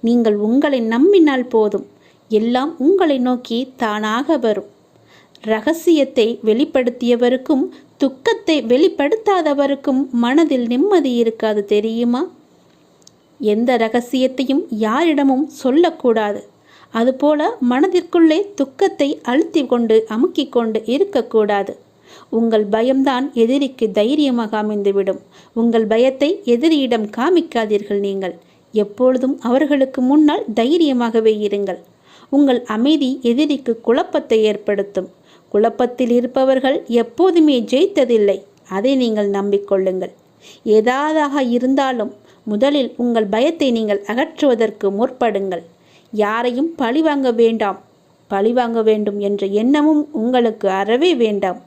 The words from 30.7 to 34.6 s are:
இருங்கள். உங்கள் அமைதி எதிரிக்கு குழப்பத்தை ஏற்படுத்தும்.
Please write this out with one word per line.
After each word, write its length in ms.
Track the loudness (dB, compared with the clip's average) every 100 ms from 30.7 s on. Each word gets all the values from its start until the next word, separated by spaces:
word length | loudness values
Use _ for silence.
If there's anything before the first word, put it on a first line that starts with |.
| 2 2 0 0 2 2 0
இருங்கள். 380 | -2 -4 -4 -8 -14 _ _ -20 -2
உங்கள் 280 | 2 2 2 -2
அமைதி 440 | -2 2 2 0 -2
எதிரிக்கு 520 | -2 0 0 -2 -4 -4
குழப்பத்தை 580 | 0 0 0 -4 0 0
ஏற்படுத்தும். 680 | 2 -2